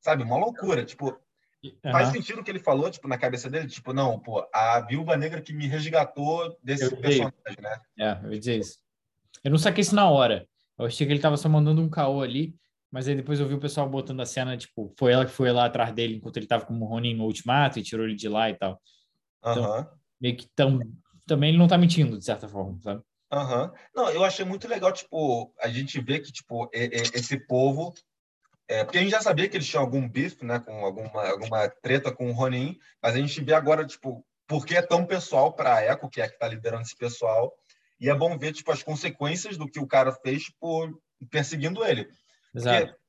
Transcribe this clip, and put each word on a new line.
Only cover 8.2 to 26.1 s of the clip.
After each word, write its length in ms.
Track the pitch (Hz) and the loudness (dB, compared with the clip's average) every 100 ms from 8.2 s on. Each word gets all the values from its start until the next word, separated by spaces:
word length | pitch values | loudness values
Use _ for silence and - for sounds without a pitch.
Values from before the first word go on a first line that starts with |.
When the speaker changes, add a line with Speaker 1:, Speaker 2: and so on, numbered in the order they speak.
| 104 | -6
Speaker 2:
eu 60 | |
ia 60 | 107 | -8
dizer 200 | 113 113 | -2 -2
isso. 180 | 104 - _ _ _ _ _ - | -4 -12 _ _ _ _ _ -8
Eu 80 | 139 | 2
não 80 | 151 | 4
saquei 240 | 185 196 | 4 2
isso 120 | 196 | 2
na 140 | 208 196 | 6 8
hora. 400 | 143 123 101 - _ _ _ | 8 6 2 -4 _ _ _
Eu 80 | 120 | -6
achei 200 | - 143 | -2 0
que 60 | |
ele 80 | 147 | 2
tava 160 | 151 147 | 2 2
só 140 | 160 | 4
mandando 320 | 156 151 156 | 4 6 4
um 60 | 160 | 2
caô 320 | 156 139 139 | 0 0 0
ali, 340 | 127 127 160 165 _ _ _ | -2 -4 -6 -8 _ _ _
mas 160 | 127 127 | -8 -2
aí 80 | |
depois 240 | 139 131 147 | -2 -2 -2
eu 80 | 143 | 0
vi 60 | |
o 80 | 139 | -2
pessoal 260 | 143 147 139 | -4 -4 -2
botando 340 | 135 131 131 | -4 -6 -8
a 40 | 123 | -6
cena, 300 | - 127 123 | -4 -4 -6
tipo, 340 | - - 104 - | -10 -12 -12 0
foi 140 | 127 | 6
ela 140 | 123 127 | 6 4
que 40 | |
foi 200 | - 127 | 2 2
lá 140 | 120 120 | 4 4
atrás 260 | 120 117 | 2 -2
dele 240 | 110 117 110 | 0 -4 -4
enquanto 220 | 113 113 | -8 -10
ele 80 | 107 | -2
tava 180 | 117 | -2
como 220 | - 117 110 | -2 -6 -4
Ronin 280 | 113 120 | -4 -4
no 100 | 113 | -2
Ultimato 540 | 110 104 120 131 151 - | -4 -4 0 2 2 0
e 40 | |
tirou 240 | 95 113 110 | -6 -4 -4
ele 80 | |
de 120 | 104 107 | -4 -4
lá 220 | 104 113 | 0 0
e 60 | |
tal. 260 | 98 95 92 _ _ _ _ _ _ | 0 -6 -6 _ _ _ _ _ _
Então, 240 | 113 117 | -4 -2
Speaker 1:
Aham. 240 | 110 110 156 _ _ _ | 0 -4 -6 _ _ _
Speaker 2:
meio 140 | 127 123 | -4 -4
que 100 | - - | -10 0
tam-, 240 | 139 131 113 - _ _ - | 2 2 -2 -12 _ _ -2
também 240 | 151 147 | 2 4
ele 80 | 165 | 8
não 100 | 175 | 8
tá 80 | 180 | 8
mentindo, 420 | 175 170 135 107 | 6 6 2 2
de 60 | |
certa 240 | 92 107 110 | -4 -6 -6
forma, 320 | 101 95 92 | -8 -6 -8
sabe? 220 | 107 104 - _ _ | -8 -8 -10 _ _
Speaker 1:
Aham. 400 | 143 135 123 170 - - | -4 -2 -2 -2 -8 -12
Não, 140 | - 554 | -2 0
eu 140 | 170 | 4
achei 200 | 190 185 185 | 2 2 -6
muito 200 | 196 240 | -6 -6
legal, 240 | 226 185 | 0 0
tipo, 600 | 185 - 160 151 120 123 _ | 0 -8 -2 0 0 -4 _
a 80 | - | -6
gente 320 | 120 139 147 | -4 -6 -8
vê 200 | 120 | -4